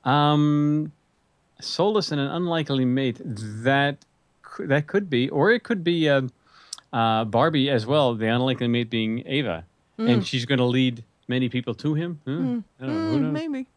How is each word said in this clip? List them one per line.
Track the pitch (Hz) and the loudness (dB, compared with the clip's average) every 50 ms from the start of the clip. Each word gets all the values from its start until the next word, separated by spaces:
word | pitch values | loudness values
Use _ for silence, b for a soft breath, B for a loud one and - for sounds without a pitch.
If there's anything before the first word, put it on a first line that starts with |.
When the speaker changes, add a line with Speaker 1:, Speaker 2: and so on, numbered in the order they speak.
| _ | _
Speaker 1:
Um, | 127 135 147 147 147 147 151 147 147 147 147 147 147 151 156 151 156 _ _ _ _ _ _ _ _ _ _ _ _ _ _ | 2 2 4 4 4 4 4 4 4 4 2 2 2 2 0 -2 -6 _ _ _ _ _ _ _ _ _ _ _ _ _ _
solace | - - - - 180 208 220 208 170 - | -12 -8 -2 0 0 2 2 0 -2 -2
in | 151 143 | -2 -2
an | 139 139 | -2 -2
unlikely | - 170 180 175 170 165 151 - 139 135 131 | -2 -4 -2 -2 -2 -2 -2 -2 0 0 2
mate. | 123 123 135 135 123 117 - - | 2 0 0 0 -2 -4 -6 -8
That | 165 110 101 110 107 107 110 117 131 139 139 143 143 147 - _ _ _ _ _ _ _ _ _ | -10 -8 -8 -8 -10 -10 -2 0 2 2 4 2 0 -2 -6 _ _ _ _ _ _ _ _ _
cou-, | - - - - | -18 -14 -10 -2
that | 156 135 147 147 | 0 0 0 0
could | - - 202 208 175 | 0 -2 -2 -2 0
be, | 139 117 127 139 | 0 0 0 0
or | - - 151 208 | 0 2 4 4
it | 233 233 _ | 4 2 _
could | - 240 185 160 | -4 -4 -2 0
be, | 170 175 170 156 151 | 0 0 2 2 4
uh, | 143 135 131 123 _ B B B B B B B B B B _ | 4 2 2 -2 _ B B B B B B B B B B _
uh, | - 120 113 113 113 110 113 | -2 0 2 2 2 0 0
Barbie | 107 101 113 143 165 156 143 131 139 | 0 2 2 2 4 2 2 2 2
as | 139 117 110 | 2 0 2
well. | 117 143 151 139 123 117 | 2 2 2 4 2 0
The | 107 113 | 0 0
unlikely | 113 117 123 127 131 127 - 123 | 0 2 2 2 0 0 0 0
mate | 117 117 120 120 113 | 0 0 0 0 -2
being | 120 113 110 110 113 123 - | -2 -2 -2 -2 -4 -4 -6
Ava, | - 131 143 139 107 82 80 82 _ _ _ _ _ _ | -4 -4 -2 -2 -2 -4 -6 -10 _ _ _ _ _ _
Speaker 2:
Mm. | - 220 233 | -2 0 2
Speaker 1:
and | 240 220 185 | 2 2 0
she's | - - 127 120 | -2 -4 -4 -2
gonna | 127 139 127 127 | 0 0 2 2
lead | 123 120 131 131 127 120 117 113 _ _ _ _ | 2 2 2 2 0 -2 -6 -16 _ _ _ _
many | - 123 127 127 117 | -4 -2 -2 -2 -2
people | 127 123 120 127 113 | -4 -4 -4 -4 -8
to | - - 151 151 | -4 -4 -2 -2
him. | 151 170 175 170 147 _ | -2 -4 -6 -8 -10 _
Huh? | 131 | -8
Speaker 2:
Mm. | 139 165 262 254 247 233 202 _ _ _ | -6 -4 -2 -2 -4 -4 -8 _ _ _
Speaker 1:
I | 131 | -8
don't | 269 311 | -6 -4
know. | 320 320 320 | -4 -2 -2
Who | 311 | 0
Speaker 2:
Mm, | 294 | 0
Speaker 1:
knows? | 262 254 294 | 0 0 -2
Speaker 2:
maybe. | 302 330 320 285 262 262 _ _ | -4 -4 -6 -6 -8 -8 _ _